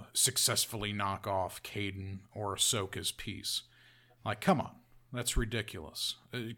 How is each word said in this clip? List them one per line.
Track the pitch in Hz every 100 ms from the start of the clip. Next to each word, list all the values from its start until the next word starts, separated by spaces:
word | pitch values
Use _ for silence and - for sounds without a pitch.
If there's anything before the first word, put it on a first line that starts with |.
| -
successfully | - 131 - - 117 - 110 104
knock | 104 98 95 107
off | 95 90 -
Kaden | - 104 101 95 95 95 -
or | 104 101 95
Ahsoka's | - 107 95 95 82
piece. | - - 98 - - - - - - _ _ 110
Like, | 104
come | - 160
on, | - - _ - -
that's | 123 - -
ridiculous. | 113 113 104 - 78 - - - -
Uh, | 123 113